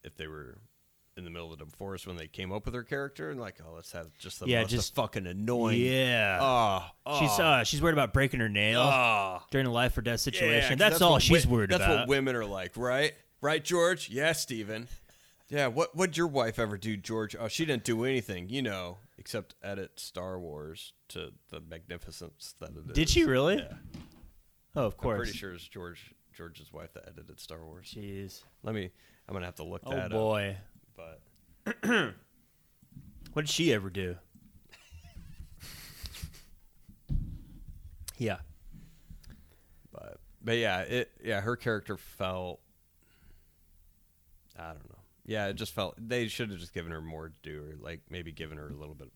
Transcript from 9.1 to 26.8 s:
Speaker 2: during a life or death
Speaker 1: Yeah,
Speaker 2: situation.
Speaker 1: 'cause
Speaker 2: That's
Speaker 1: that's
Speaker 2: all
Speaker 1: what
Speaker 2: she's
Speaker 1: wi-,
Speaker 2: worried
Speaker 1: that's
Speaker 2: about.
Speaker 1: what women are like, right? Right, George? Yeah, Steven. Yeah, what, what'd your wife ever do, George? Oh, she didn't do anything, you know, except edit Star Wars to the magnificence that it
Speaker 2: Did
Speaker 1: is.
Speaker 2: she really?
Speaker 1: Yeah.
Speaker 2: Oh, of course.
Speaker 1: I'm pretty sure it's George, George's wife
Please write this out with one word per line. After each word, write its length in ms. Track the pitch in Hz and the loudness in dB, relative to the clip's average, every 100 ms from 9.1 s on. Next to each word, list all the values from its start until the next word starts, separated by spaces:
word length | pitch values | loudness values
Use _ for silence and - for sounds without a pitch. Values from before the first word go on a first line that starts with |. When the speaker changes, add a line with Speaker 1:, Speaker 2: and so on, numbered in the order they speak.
| 107 98 90 - | 4 2 -4 -2
Speaker 2:
during 160 | 135 131 | 0 2
a 60 | |
life 260 | 117 123 - | 4 4 2
or 40 | |
death 100 | 117 | 0
Speaker 1:
Yeah, 40 | 117 - | 0 0
Speaker 2:
situation. 360 | 117 170 147 135 | 2 4 6 4
Speaker 1:
'cause 80 | 131 | 6
Speaker 2:
That's 160 | 311 | 6
Speaker 1:
that's 80 | - | 8
Speaker 2:
all 100 | 175 | 8
Speaker 1:
what 80 | 147 | 8
Speaker 2:
she's 200 | - 170 | 10 8
Speaker 1:
wi-, 100 | 123 120 | 8 6
Speaker 2:
worried 120 | 101 | 6
Speaker 1:
that's 140 | 175 | 4
Speaker 2:
about. 140 | 98 101 | 6 4
Speaker 1:
what 80 | 120 | 4
women 280 | 139 135 123 | 4 4 0
are 80 | 107 | -2
like, 300 | 98 90 - | -4 -6 -4
right? 360 | 123 131 147 - _ _ | 0 2 0 -2 _ _
Right, 200 | 143 160 | 0 0
George? 460 | 151 175 170 180 - | 2 4 4 4 -2
Yeah, 240 | 117 151 | 0 2
Steven. 560 | 156 - 117 101 110 120 - - - _ _ _ | 2 -2 -4 -4 -6 -8 -14 -14 -20 _ _ _
Yeah, 180 | 147 135 | 0 2
what, 300 | 117 165 151 | 2 0 2
what'd 200 | 185 156 | 0 2
your 120 | 170 | 2
wife 320 | 139 113 113 | 2 2 2
ever 180 | 113 101 | -2 -2
do, 180 | 107 104 | -4 -4
George? 380 | 90 110 107 - | -4 -4 -4 -6
Oh, 100 | 113 | -6
she 160 | - 160 | -2 0
didn't 160 | 127 | 0
do 220 | - 113 | 0 0
anything, 440 | 127 135 110 92 90 | 2 0 -2 -8 -6
you 140 | 131 | -4
know, 360 | 123 95 90 90 110 - | -4 -4 -8 -12 -20 -20
except 380 | 95 113 95 - | -8 -8 -8 -14
edit 340 | 98 98 90 - | -10 -8 -10 -12
Star 400 | - - 92 92 | -12 -10 -8 -8
Wars 540 | 87 73 76 82 - _ _ | -10 -10 -12 -14 -16 _ _
to 240 | 87 78 - _ | -12 -12 -14 _
the 120 | 80 | -16
magnificence 920 | 80 82 85 85 80 80 85 - - - | -14 -18 -14 -14 -12 -14 -16 -16 -20 -16
that 80 | 80 | -16
it 160 | 76 78 | -14 -4
Speaker 2:
Did 120 | - 160 | 0 4
Speaker 1:
is. 20 | |
Speaker 2:
she 140 | 339 | 4
really? 320 | 320 131 147 202 | 6 4 4 2
Speaker 1:
Yeah. 160 | - - - - - - - - _ _ _ 156 | -4 -14 -16 -18 -20 -20 -20 -20 _ _ _ -2
Speaker 2:
Oh, 80 | 117 | -2
of 100 | - | 0
course. 180 | 131 | -2
Speaker 1:
I'm 100 | 107 | -2
pretty 120 | 117 110 | -2 -6
sure 140 | 101 | -10
it's 120 | 87 - | -14 -14
George, 480 | - 87 85 - _ _ | -14 -12 -14 -20 _ _
George's 400 | - 85 76 73 | -18 -16 -16 -18
wife 200 | 78 | -16